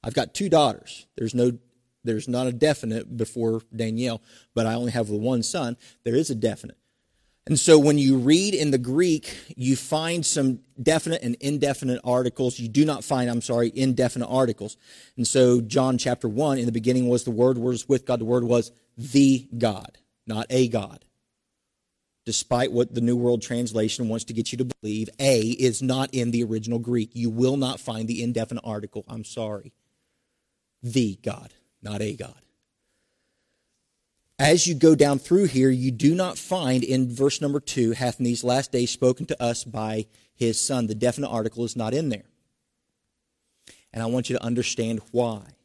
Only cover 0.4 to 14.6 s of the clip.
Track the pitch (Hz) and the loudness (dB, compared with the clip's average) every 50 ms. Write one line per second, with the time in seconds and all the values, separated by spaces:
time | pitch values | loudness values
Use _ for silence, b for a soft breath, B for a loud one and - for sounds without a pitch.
0.4 | 202 190 165 160 147 123 107 - - - - - - _ _ - 113 113 117 123 | 0 4 4 4 4 4 0 -4 -12 -20 -20 -20 -20 _ _ -6 -6 -4 0 2
1.4 | 120 123 120 117 _ _ _ _ _ _ _ _ _ 117 113 107 - 131 120 123 | 2 2 2 -2 _ _ _ _ _ _ _ _ _ -4 -4 -4 -4 -4 -4 -2
2.4 | 131 127 123 117 147 156 143 - - 113 110 113 - - 123 117 113 - - 120 | -2 -4 0 2 2 2 2 0 -4 -6 -6 -6 -8 -8 -6 -6 -6 -4 -4 -2
3.4 | 113 113 113 113 110 _ - 110 113 113 110 113 127 127 117 110 b b b b | -2 -2 -2 -2 -6 _ -8 -6 -4 -4 -2 -2 -2 -4 -4 -6 b b b b
4.4 | b b _ 117 113 113 113 117 120 120 107 123 113 104 104 104 107 127 131 120 | b b _ -2 0 0 -2 -2 -4 -2 -2 -2 -2 -2 -2 -2 -2 0 0 0
5.4 | 113 - - 180 143 120 120 b b b b b _ 120 117 139 160 - 131 110 | -2 -2 -4 -4 -4 -6 -8 b b b b b _ 0 0 0 0 0 -4 -2
6.4 | 110 113 104 - - 110 - _ _ _ _ _ _ _ _ _ _ _ _ _ | -2 -2 -2 -4 -12 -18 -20 _ _ _ _ _ _ _ _ _ _ _ _ _
7.4 | _ - - 143 - 170 160 156 139 151 147 147 139 135 135 131 120 135 156 175 | _ -2 0 2 8 8 8 10 10 6 4 4 4 4 4 4 4 4 4 4
8.4 | 196 208 196 - 156 147 135 127 123 120 131 156 180 180 160 151 - - - B | 4 2 0 0 0 2 0 0 0 0 2 2 4 4 2 0 -2 -10 -16 B
9.4 | B B - - 123 127 135 127 - - 156 156 160 165 170 175 151 - - 156 | B B -10 -4 0 0 0 0 0 -4 -4 -2 -2 -2 -4 -2 -2 -2 0 0
10.4 | 139 131 127 113 _ _ _ - 120 156 156 160 - 165 165 - - 120 120 - | 0 0 0 -2 _ _ _ -2 0 2 2 2 0 -2 -4 -4 -2 -4 -6 -4
11.4 | - 139 151 143 143 143 135 - - 127 123 - - 127 123 127 127 123 - - | -4 -4 -2 0 0 0 -2 -2 -2 -4 -4 -2 0 0 0 2 2 0 -2 0
12.4 | 131 123 120 - 120 113 107 135 151 156 147 - - - 143 131 123 120 117 120 | -2 -2 -2 -4 -10 -2 2 2 2 2 2 -4 -4 -2 -2 0 0 0 -2 -4
13.4 | - - 123 120 120 117 - 131 131 131 123 117 127 120 - 127 117 - 127 131 | -2 -2 0 0 0 0 0 0 0 0 2 2 0 0 0 -4 -6 -2 0 2
14.4 | 131 120 107 - | 2 2 0 -6